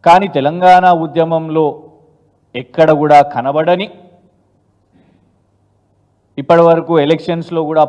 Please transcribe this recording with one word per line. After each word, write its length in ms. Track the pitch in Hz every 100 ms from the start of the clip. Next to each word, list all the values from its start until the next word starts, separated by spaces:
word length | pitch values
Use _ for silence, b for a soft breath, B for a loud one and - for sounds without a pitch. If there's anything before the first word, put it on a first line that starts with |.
| 180
కానీ 200 | 175 196 147
తెలంగాణ 500 | 139 170 185 180 180 170
ఉద్యమంలో 600 | 160 147 160 165 160 156 151 - - _ _ _ _ _ _ 123
ఎక్కడ 260 | 131 - 160 151
కూడా 160 | 151 147 143
కనబడని, 520 | 120 127 147 160 180 196 - - _ _ _ _ _ _ _ _ _ _ _ _ _ _ _ _ _ _ _ _ _ _ -
ఇప్పటి 220 | 135 170 170
వరకు 240 | 165 165 165
ఎలక్షన్స్లో 580 | 143 160 180 170 165 170 156
కూడా 160 | 156